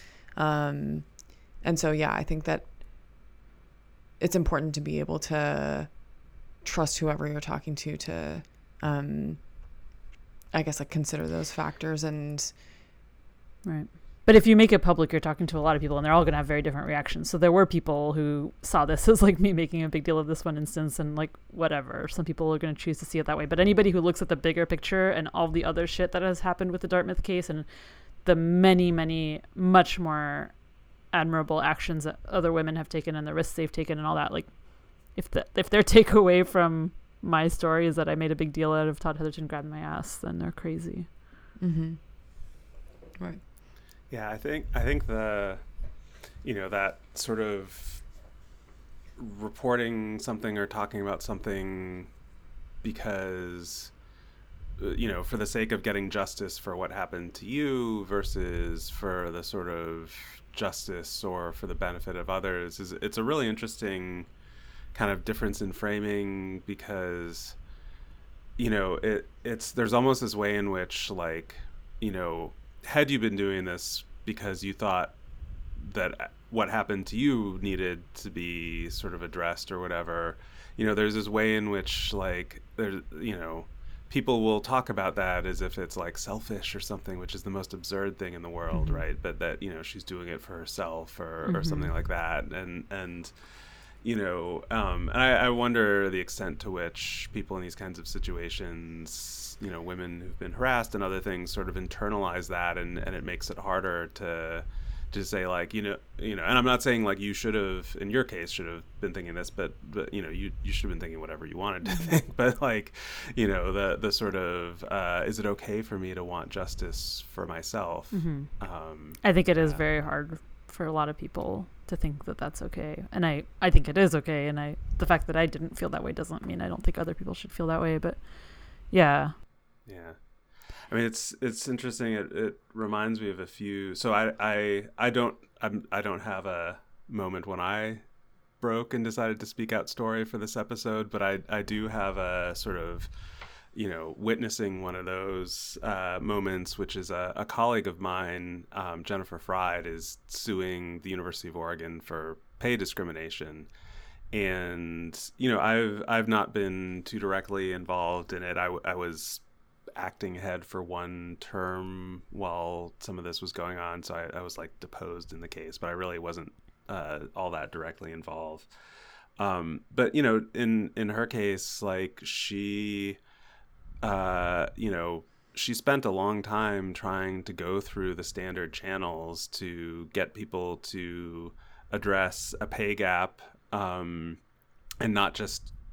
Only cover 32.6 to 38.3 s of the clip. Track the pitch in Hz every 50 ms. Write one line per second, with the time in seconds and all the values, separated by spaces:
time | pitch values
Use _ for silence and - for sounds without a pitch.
32.6 | 160 160 156 165 156 - - 160 151 170 156 151 151 151 151 156 165 - - -
33.6 | 160 156 - - 156 - 156 151 151 156 160 156 147 - - - - - - -
34.6 | - - - - - - - - - - - - - - - - - - - -
35.6 | 185 - - 208 202 - - 226 220 - - 214 196 180 180 180 180 180 - 185
36.6 | 170 165 160 160 160 160 - - - - - - - 180 165 156 160 170 - -
37.6 | - 165 160 165 170 165 151 165 156 160 156 156 160 156